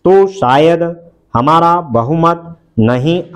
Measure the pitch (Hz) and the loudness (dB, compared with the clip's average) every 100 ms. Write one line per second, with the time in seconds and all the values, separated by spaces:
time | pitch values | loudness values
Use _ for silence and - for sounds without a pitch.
0 | 175 190 196 190 123 139 156 170 170 170 | 2 2 2 0 0 2 2 2 -2 -8
1 | - _ _ 120 135 165 170 175 160 117 | -18 _ _ -4 0 2 2 0 -2 -4
2 | 117 165 165 170 - - _ - 110 123 | -2 0 0 -2 -8 -20 _ -2 0 0
3 | 143 175 170 | -2 -4 -4